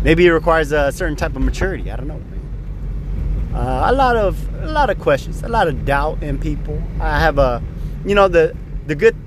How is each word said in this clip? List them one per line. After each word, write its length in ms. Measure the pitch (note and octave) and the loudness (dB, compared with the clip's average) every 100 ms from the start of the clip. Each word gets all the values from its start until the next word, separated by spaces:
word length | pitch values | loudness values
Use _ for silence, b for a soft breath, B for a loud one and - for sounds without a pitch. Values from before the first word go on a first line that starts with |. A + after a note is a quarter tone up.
Maybe 220 | D#3+ E3 F3 | 4 6 6
it 60 | |
requires 400 | E3 D#3+ D#3+ D3+ | 4 2 2 2
a 200 | D3+ C#3 | 2 0
certain 240 | - F3+ D3 | 0 -4 -2
type 200 | E3 C3 | -4 0
of 60 | |
maturity. 500 | C3+ - F#3 D#3+ F2+ | -2 0 -2 -4 -6
I 40 | A2 | -8
don't 120 | C3+ | -8
know, 120 | D3+ | -10
man. 1300 | - D3 - - - - - - - - - - - | -10 -10 -10 -10 -10 -10 -8 -8 -6 -4 -2 -2 -2
Uh, 380 | - B2 C3 F3 | -2 -2 0 2
a 20 | |
lot 220 | C4 C4 A#3 | 2 2 2
of, 220 | G3 - - - | 0 -2 -6 -6
a 40 | - | -4
lot 180 | D#4 B3+ | 0 0
of 100 | E3+ | 2
questions, 440 | E3 C3+ - - | 2 0 0 -8
a 60 | - | -2
lot 180 | A3+ F3 | 0 0
of 180 | B2 A2 | 0 0
doubt 380 | C#3 D3+ D3 | 0 0 -4
in 160 | D3+ C#3 | -4 -4
people. 420 | D3+ D3 - D#3+ - D3+ | -4 -4 -4 -6 -6 -4
I 200 | D#3+ D3 | 0 2
have 180 | D#3+ C#3+ | 2 4
a, 240 | C3+ A#2+ - B B B F#3+ | 2 2 -6 B B B 2
you 100 | G3+ | 4
know, 120 | G3 | 6
the, 280 | E3+ D#3+ - - - - | 6 4 0 -10 -10 -6
the 80 | D3+ | 2
good 200 | A3 A3+ | 2 2